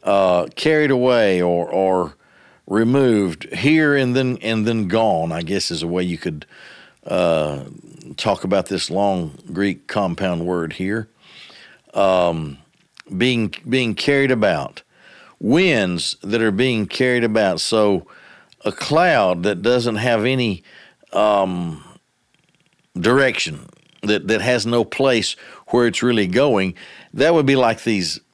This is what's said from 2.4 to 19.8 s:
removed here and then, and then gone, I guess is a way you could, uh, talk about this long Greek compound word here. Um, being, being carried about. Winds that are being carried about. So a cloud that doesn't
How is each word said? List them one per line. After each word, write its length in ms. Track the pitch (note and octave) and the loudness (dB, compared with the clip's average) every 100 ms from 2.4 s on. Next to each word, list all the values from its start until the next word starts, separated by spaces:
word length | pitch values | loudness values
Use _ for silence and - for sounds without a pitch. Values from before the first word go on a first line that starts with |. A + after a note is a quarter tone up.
| _ _ - | _ _ -4
removed 880 | G2+ A2+ C3+ C3 A2 F#2+ D#2+ - | 0 2 2 4 2 0 -4 -12
here 420 | - B2 D#3+ D#3 C#3+ | -4 2 2 2 2
and 200 | C3 B2 | 0 0
then, 220 | B2+ A#2+ | -2 -2
and 240 | A2 A2+ G#2+ | -4 -2 0
then 220 | A2+ G2 | 0 0
gone, 440 | A2 A2+ F2 E2 | 0 2 0 -2
I 100 | E2 | -6
guess 300 | E2 F#2+ - | -4 -4 -4
is 120 | E2 | -6
a 40 | E2 | -4
way 160 | F2+ | -4
you 140 | F#2 E2 | -4 -4
could, 280 | F2 D2+ - - - - - _ - | -6 -8 -14 -20 -20 -20 -20 _ -6
uh, 600 | F2+ F2 D#2+ D2+ C#2+ C2+ - - - - - | -2 0 0 -2 -6 -12 -18 -20 -20 -20 -8
talk 280 | A2 G2 | -4 -2
about 240 | F#2 G2 F2+ | 0 -2 -2
this 220 | F#2+ - | -6 -4
long 480 | F2+ G2+ F#2 E2 C#2 - | -2 -2 -2 -6 -10 -12
Greek 360 | F2 G2+ F2+ - | -4 -4 -4 -8
compound 580 | G#2+ F#2+ E2+ G2 E2+ E2+ | -4 -4 -4 -4 -4 -4
word 280 | F2+ E2 | -4 -6
here. 360 | - F#2 A2 A2 _ - - - - - - _ | -6 -6 -6 -8 _ -20 -20 -20 -20 -20 -20 _
Um, 680 | - G2 F#2 F2 E2 D#2 C#2 _ _ _ _ - F#2+ | 0 2 4 2 0 -6 -12 _ _ _ _ -12 -2
being, 380 | B2+ B2 G#2+ - - | 0 0 -2 -6 -4
being 280 | B2+ A#2+ G#2 | -2 -2 -2
carried 360 | - C#3 C3+ | 0 2 2
about. 520 | B2+ G#2 D#2 C2+ - _ _ - - - _ | 2 2 0 -4 -12 _ _ -20 -20 -20 _
Winds 760 | F#2 C#3+ F#3+ C3 F#2+ F2 - - | 0 2 4 2 0 -2 -6 -8
that 200 | G2 A2+ | -4 0
are 100 | A2+ | 0
being 340 | G2 C3 A#2 G2 | 2 0 0 -4
carried 380 | - B2+ B2 | -2 0 2
about. 360 | A#2 A2 G2+ F2 | 2 2 2 0
So 460 | - A2+ G#2 F#2+ - - - - _ _ | -2 2 2 2 -4 -20 -20 -20 _ _
a 80 | - | -8
cloud 720 | - - D3 F3+ C#3+ G2 F2 | -8 -2 2 4 4 2 2
that 180 | F#2 F#2+ | 0 0
doesn't 340 | G#2 B2 | 2 2